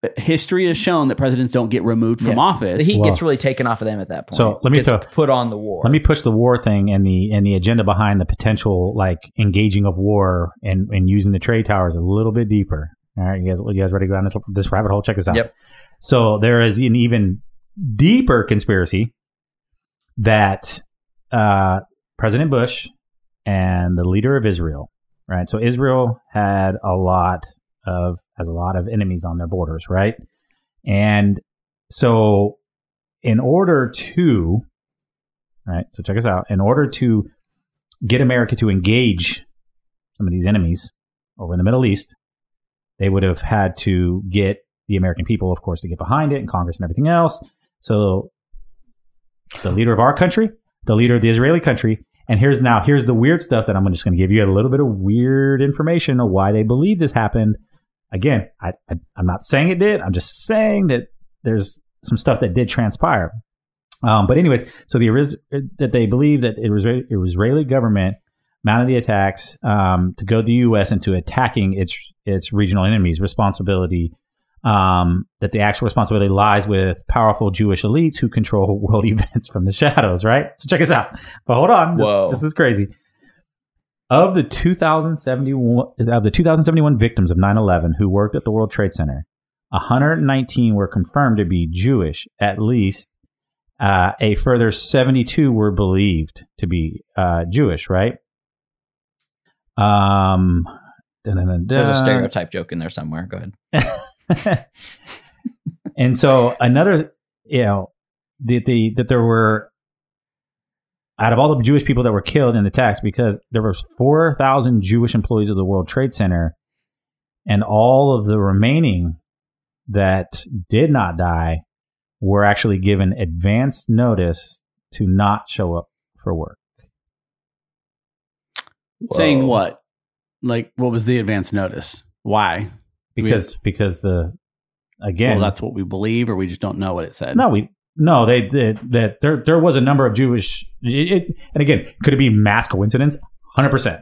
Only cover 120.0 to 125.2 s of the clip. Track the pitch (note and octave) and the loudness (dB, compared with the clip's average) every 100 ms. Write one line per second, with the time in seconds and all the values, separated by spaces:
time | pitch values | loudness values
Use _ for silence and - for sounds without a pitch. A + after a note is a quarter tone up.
120 | F#2+ F#2+ F2+ - - A2 F2 G#2+ D#3 C#3 | 2 0 -4 -12 -12 -12 -2 2 2 2
121 | F#2 E2+ F2 E2 E2 D#2+ - _ _ _ | 0 -2 -2 0 -2 -4 -8 _ _ _
122 | _ _ F#2+ G2+ G#2 G2+ A2+ F#2+ F#2+ G2+ | _ _ 0 2 2 2 0 0 0 2
123 | F#2+ G2 F#2 E2+ F#2 G#2+ C3+ - - A2+ | 0 -2 -4 -2 0 0 0 -4 -2 0
124 | B2 G#2 F2 E2 - - _ _ _ - | 2 0 -2 -4 -10 -20 _ _ _ -4
125 | G2+ F#2+ | 0 2